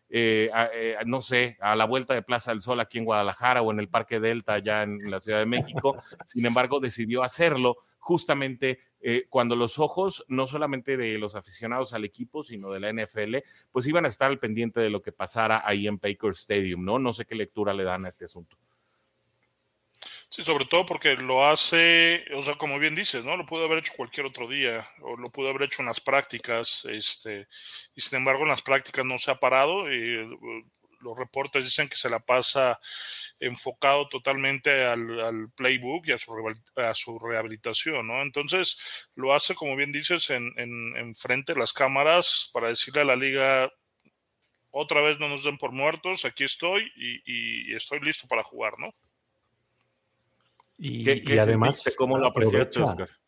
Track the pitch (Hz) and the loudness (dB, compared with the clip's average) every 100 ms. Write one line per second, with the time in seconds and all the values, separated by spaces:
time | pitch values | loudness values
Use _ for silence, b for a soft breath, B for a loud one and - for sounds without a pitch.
0 | _ 117 113 110 110 113 117 113 113 110 | _ 0 4 4 2 2 0 0 -4 -4
1 | 113 131 120 123 123 113 101 110 110 131 | -4 -4 0 0 0 -2 0 2 2 2
2 | 127 123 104 120 120 110 120 123 110 117 | 0 -2 0 -2 -2 -6 -2 -2 -2 -4
3 | 113 107 101 - 123 123 113 107 104 113 | 0 2 0 0 2 4 2 0 -2 -2
4 | 113 113 113 117 110 104 101 107 104 104 | -2 -2 0 -2 -2 -2 0 0 -2 -6
5 | 101 95 107 107 110 123 - 131 135 135 | -8 -8 -2 0 2 0 -2 -2 -2 -2
6 | - - - 123 120 120 123 143 127 113 | -8 -20 -8 -2 2 4 2 2 -2 -4
7 | 113 123 127 - 170 135 123 120 b b | -2 0 -2 2 2 4 2 0 b b
8 | - 175 - 143 135 123 135 123 b _ | -2 0 2 0 0 -2 -2 -2 b _
9 | 120 123 - 131 120 120 120 - 151 - | -2 -2 0 2 2 2 0 0 0 0
10 | 190 - - 131 131 151 147 135 127 131 | -2 -2 -6 -4 -2 -2 -4 -4 -4 -2
11 | 117 107 104 104 - - 117 123 127 113 | -2 -4 -6 -8 -14 -12 -6 -4 -4 -6
12 | 104 - 123 151 143 110 98 98 104 113 | -8 -8 -12 -10 -12 -12 -10 -6 -6 -6
13 | 107 110 104 131 - b b 127 127 170 | -6 -6 -4 -4 -8 b b -4 0 2
14 | 156 - 135 139 113 110 117 117 110 104 | 0 0 0 0 -2 -2 -2 0 0 0
15 | 104 - 95 117 110 110 104 101 104 101 | -6 -10 -6 0 2 2 2 0 0 -2
16 | 101 101 107 92 - 101 95 87 92 123 | -4 -2 -2 -2 0 0 0 -2 -2 0
17 | 127 113 117 110 104 110 101 98 92 92 | 0 -4 -8 -6 -6 -2 -2 0 -2 -4
18 | 92 - 87 90 85 _ _ _ _ _ | -6 -12 -18 -18 -20 _ _ _ _ _
19 | _ _ _ _ _ _ _ _ _ - | _ _ _ _ _ _ _ _ _ -18
20 | B B B - - 147 131 170 185 160 | B B B -8 -2 0 4 2 2 2
21 | 151 131 131 131 143 151 - 170 170 170 | 2 2 2 6 6 6 6 6 8 8
22 | 170 170 - 139 143 143 151 139 151 156 | 6 4 -2 -6 -4 -4 -4 0 0 0
23 | 208 127 120 175 151 165 160 160 160 - | -2 -2 -4 -6 -6 -4 0 0 -2 -8
24 | 120 - 135 131 117 139 127 113 113 - | -10 -8 -8 -8 -8 -2 -2 -2 -8 -14
25 | 135 120 123 139 135 135 139 - 123 113 | -12 -12 -12 -6 -4 -2 -4 -4 -4 -4
26 | - 135 - 117 - 117 113 - 117 107 | 2 2 0 -8 -4 -2 0 -2 -4 -4
27 | - - 110 101 101 B B B B - | -4 -4 -6 -10 -12 B B B B -4
28 | - 131 131 135 156 135 - 135 - - | -2 0 0 2 2 -2 2 0 0 -4
29 | 127 127 - 131 127 131 143 190 165 127 | -4 -2 -2 2 4 4 4 0 -2 -4
30 | 113 117 110 123 120 113 - _ _ _ | -4 -6 -8 -14 -12 -12 -14 _ _ _
31 | 123 117 123 135 139 139 127 - 143 - | -14 -10 -8 -6 -2 -2 2 0 2 0
32 | 123 117 - 127 120 139 127 117 B B | 0 -2 2 4 4 4 4 2 B B
33 | B B B - 131 120 131 - 139 143 | B B B -8 -8 -6 -8 0 4 4
34 | 143 131 139 135 135 135 147 139 127 117 | 0 -4 -2 0 0 0 2 4 4 0
35 | 117 117 113 113 110 - 131 127 123 135 | -2 -4 -4 -4 -8 -2 0 0 -2 -6
36 | - 120 - 110 110 110 - - 117 110 | -2 -4 -4 -8 -8 -8 -10 -2 -2 -2
37 | - 113 113 113 110 110 120 107 160 147 | -6 -8 -6 -4 -4 -8 -4 -2 -2 -2
38 | 113 123 139 147 147 185 175 - - - | -4 -4 -4 -4 0 2 2 0 -6 -12
39 | - - 131 143 - 185 151 135 143 143 | -14 -4 2 4 4 0 -4 -2 -2 -2
40 | 151 175 - 127 120 - 120 120 117 123 | -2 0 0 -2 -4 -8 -10 -8 -10 -10
41 | 117 113 - 127 139 151 117 - 135 135 | -10 -8 -2 -2 -2 0 0 2 2 4
42 | 147 175 170 - - 120 117 117 - 143 | 4 6 6 4 2 -2 -2 0 0 2
43 | 143 127 135 135 135 131 131 _ _ _ | 2 2 2 2 2 4 0 _ _ _
44 | _ _ _ _ _ _ _ 139 151 151 | _ _ _ _ _ _ _ -8 0 2
45 | 151 147 147 143 143 143 139 131 143 160 | 2 2 -4 -4 -4 -4 -6 -2 -2 -2
46 | 185 185 123 - 135 - 170 202 220 - | -6 -4 -6 -4 -4 -2 -2 -2 -4 -8
47 | 120 120 - 120 117 117 - 110 - 147 | -10 -10 -8 -6 -6 -8 -8 -8 -6 -4
48 | 143 156 - 117 - 120 110 - 175 - | -4 -4 -2 -4 -4 -6 -6 -6 -14 -16
49 | _ _ _ _ _ _ _ _ _ _ | _ _ _ _ _ _ _ _ _ _
50 | _ _ _ _ _ _ _ - 143 117 | _ _ _ _ _ _ _ -12 -8 -2
51 | 117 139 - 113 107 110 120 139 131 - | 2 2 4 6 6 6 6 4 0 2
52 | 127 135 127 127 110 101 127 - 113 - | 2 4 4 4 4 4 2 2 0 0
53 | 92 _ | -6 _